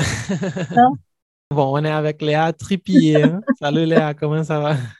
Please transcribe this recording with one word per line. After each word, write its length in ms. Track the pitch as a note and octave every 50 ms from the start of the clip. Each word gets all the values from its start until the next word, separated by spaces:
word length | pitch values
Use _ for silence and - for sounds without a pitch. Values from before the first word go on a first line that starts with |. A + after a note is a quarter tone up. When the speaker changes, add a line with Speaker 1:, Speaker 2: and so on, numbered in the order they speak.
Speaker 1:
<laughs> 40 | D3+ - - - - - G3 C#3+ G3 F#3 - F#3 F3 - F#3
Speaker 2:
Ah. 120 | A#3+ A#3+ B3+ - A#2 _ _ _ _ _ _ _ _ _ -
Speaker 1:
Bon, 240 | C#3+ C#3+ C#3+ C3+ C3+
on 80 | D3 D3+
est 60 | D#3
avec 320 | D3+ D3+ D3+ D3+ D3+ D3+
Léa 300 | D#3 D3+ D3 D#3 D#3+ E3
Trippier, 720 | E3+ - - - G3 F3+ - - F#3+ F#3+ D#3+ D#3 D#3 D3+ D3
hein. 160 | D#3 E3 F#3+ A3 -
Speaker 2:
<laughs> 80 | - -
Speaker 1:
Salut 260 | - C#3+ D3 D#3+ E3
Léa, 300 | D#3+ E3 D#3+ D#3 D3+ D3
comment 300 | D3+ D3+ D3+ D3+ D#3+ D#3+
ça 160 | D3+ D#3 D3+
va ? 160 | D3 D3 D3+ C3+ B2 A2+ -